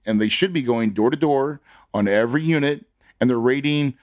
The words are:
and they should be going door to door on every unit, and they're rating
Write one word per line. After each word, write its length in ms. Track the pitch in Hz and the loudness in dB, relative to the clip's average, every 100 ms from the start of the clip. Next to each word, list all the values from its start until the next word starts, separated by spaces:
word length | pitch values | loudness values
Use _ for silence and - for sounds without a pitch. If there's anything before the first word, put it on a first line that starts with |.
| 107 | -2
and 160 | 107 | 0
they 60 | 110 | 2
should 260 | - 190 | 0 0
be 80 | 170 | 0
going 300 | 120 117 110 | -2 -2 -2
door 180 | 98 117 | 0 0
to 80 | 147 | 0
door 420 | 151 139 143 143 _ - - | 0 0 -2 -8 _ -20 -8
on 140 | 104 98 | -2 2
every 360 | 104 117 147 | 2 2 0
unit, 420 | 160 156 143 147 - _ _ - | 0 0 0 -2 -10 _ _ -2
and 100 | 123 | 0
they're 100 | 120 | 2
rating 580 | 123 139 147 147 139 - | 0 0 0 0 -2 -6